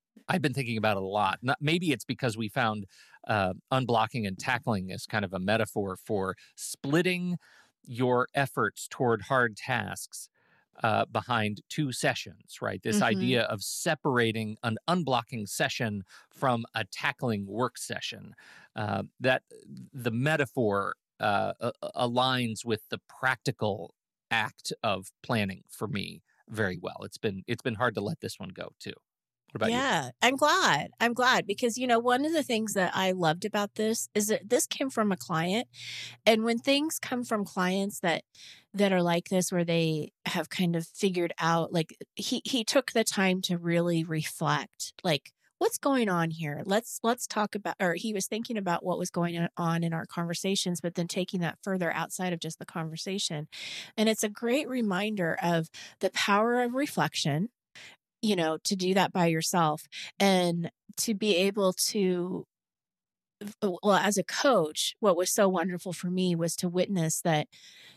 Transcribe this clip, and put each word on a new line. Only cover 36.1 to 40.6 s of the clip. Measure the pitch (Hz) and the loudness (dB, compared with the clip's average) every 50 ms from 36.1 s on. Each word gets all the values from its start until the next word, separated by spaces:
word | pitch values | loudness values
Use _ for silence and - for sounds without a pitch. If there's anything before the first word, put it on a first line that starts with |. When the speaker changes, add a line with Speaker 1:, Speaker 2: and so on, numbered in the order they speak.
| - - - | -12 0 4
Speaker 2:
And | 214 226 220 220 | 4 6 6 4
when | 233 233 233 | 2 0 0
things | - 277 277 285 302 320 - - | 2 2 2 2 2 0 -2 -4
come | - - 262 247 247 | -6 -4 -4 -4 -2
from | - 233 208 202 | -2 -2 -2 -2
clients | - - 196 180 180 185 196 196 202 214 - | -4 -2 0 2 2 2 0 0 -2 -4 -2
that, | - 175 160 - - _ _ - - - - - _ _ - | 0 0 0 0 -2 _ _ -20 -20 -20 -20 -20 _ _ 0
that | 196 202 196 | 2 4 4
are | 190 180 | 6 4
like | 175 175 170 175 - - | 4 4 2 2 0 2
this, | 196 185 180 - | 2 2 2 2
where | 190 175 175 | 2 0 2
they | 170 165 170 165 160 156 151 - - _ _ - | 4 4 4 4 2 2 0 -2 -6 _ _ -8
have | - - 180 156 - | -4 -2 -2 -4 -4
kind | - - | -2 0